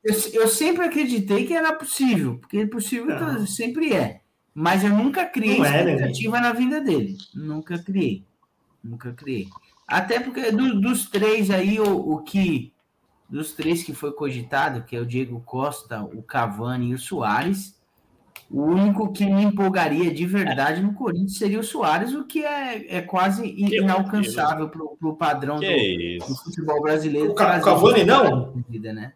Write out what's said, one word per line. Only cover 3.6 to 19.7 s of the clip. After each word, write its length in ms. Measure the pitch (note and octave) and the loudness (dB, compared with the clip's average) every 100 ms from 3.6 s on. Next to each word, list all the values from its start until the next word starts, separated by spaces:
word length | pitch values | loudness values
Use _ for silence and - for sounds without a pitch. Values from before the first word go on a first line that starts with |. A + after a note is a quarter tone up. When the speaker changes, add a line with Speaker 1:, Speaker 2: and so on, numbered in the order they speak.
| A#3+ B3 D#4 | -4 -2 0
Speaker 1:
é. 280 | F#3+ A2+ - _ _ _ | 0 0 -6 _ _ _
Mas 280 | D3+ E3 F#3+ | -2 2 4
eu 80 | G#3 | 4
nunca 360 | G3+ C4 F#4 F4 | 4 2 0 -2
criei 320 | A#3+ G#3+ - | 0 0 2
Speaker 2:
Não 80 | C#3+ | 4
é, 180 | D3 | 4
né, 80 | F3+ | 2
Speaker 1:
expectativa 480 | C3+ - - A3 A#3+ | 2 -2 -2 -2 0
na 100 | A#3+ | 0
vinda 260 | A#3 B3+ D4+ | 2 0 0
dele. 380 | C4+ D3+ G2+ - - | 0 0 -2 -8 -14
Nunca 440 | - D3+ D#3 D#3 F3 | -10 -8 -8 -6 -8
criei. 460 | F3 F#3+ C#3+ G2 _ _ _ _ _ _ | -4 -2 -2 -4 _ _ _ _ _ _
Nunca 300 | A#2 A#2 B2 | -14 -12 -12
criei. 360 | B2 C#3+ A#2+ F#2+ - _ _ - | -12 -8 -8 -8 -16 _ _ -2
Até 320 | F#3 F#3+ A#3+ | -2 0 -2
porque 320 | B3+ C4+ A#3+ | -2 -4 0
do, 300 | G#3+ C4 G3+ | 2 2 2
dos 300 | A3 B3 - | 0 0 -2
três 400 | G3 G#3+ A3 G3 | 0 2 2 2
aí, 280 | F#3+ G3 G#3+ | 2 2 2
o, 340 | G#3 E3+ D#3 | 2 2 0
o 80 | D#3 | -4
que, 500 | - G3 F3+ C3+ B2 _ _ _ _ _ _ | -2 0 2 0 -4 _ _ _ _ _ _
dos 240 | C#3 D3+ | -10 -8
três 300 | - D#3+ E3+ | -4 -2 -2
que 100 | - | -4
foi 200 | C3 D3 | -8 -8
cogitado, 720 | C#3+ C#3+ B2+ A#2+ C#3 D3+ B2 | -6 -6 -6 -4 -2 0 -4
que 120 | - A#2+ | -8 -6
é 20 | |
o 40 | |
Diego 380 | A#2 B2 B2+ A#2+ | -4 -4 -4 -8
Costa, 580 | - B2+ C#3+ D3 - A2 | -8 -4 -4 -6 -10 -10
o 200 | F#2+ A2 | -8 -12
Cavani 680 | - - A#2 G#2 A#2+ B2+ A#2+ | -4 -2 -2 -2 -4 -2 -2
e 40 | |
o 40 | B2+ | -4
Suárez, 800 | - F3 A2 A2 E3+ G3 - _ _ _ _ _ _ - _ | -6 -4 0 0 0 -4 -6 _ _ _ _ _ _ -20 _
o 120 | C#3 | -2
único 500 | D3+ F#3 G3+ G3 G#3 | 2 4 4 2 -2
que 140 | G3 G3+ | 0 2
me 160 | G3 | 4
empolgaria 680 | G#3 G3 F#3+ | 2 2 2